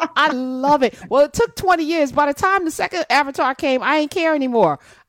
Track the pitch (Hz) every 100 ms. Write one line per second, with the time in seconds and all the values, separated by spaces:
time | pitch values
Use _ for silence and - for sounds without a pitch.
0 | 330 - 302 254 254 254 269 294 254 -
1 | - 247 294 - 466 - 370 349 302 339
2 | 285 277 294 285 381 392 330 - - 359
3 | 311 262 277 277 262 269 294 254 214 302
4 | 294 370 330 302 262 240 175 143 - -